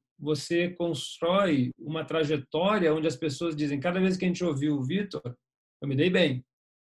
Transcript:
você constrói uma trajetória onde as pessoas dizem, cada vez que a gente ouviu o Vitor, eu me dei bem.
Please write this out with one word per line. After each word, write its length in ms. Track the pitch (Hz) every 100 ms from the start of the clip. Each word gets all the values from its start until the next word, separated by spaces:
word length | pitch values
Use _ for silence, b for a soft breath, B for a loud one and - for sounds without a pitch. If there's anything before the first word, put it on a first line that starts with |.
| _ _
você 540 | 147 151 - 170 180
constrói 1000 | 180 170 160 - - 165 190 196 143 123 -
uma 260 | - 160
trajetória 880 | 156 160 147 151 - 156 190 214 170
onde 140 | 156 156
as 80 | -
pessoas 400 | 156 - 170 151
dizem, 240 | 151 143
cada 180 | 175 180
vez 180 | 190 185
que 80 |
a 40 | 185
gente 160 | 175
ouviu 320 | 175 135 151 143
o 80 |
Vitor, 520 | 127 185 202 - 120 123 _ _ _ _
eu 60 | 143
me 80 | 135
dei 120 | 175
bem. 360 | 185 160 127 - _ _ _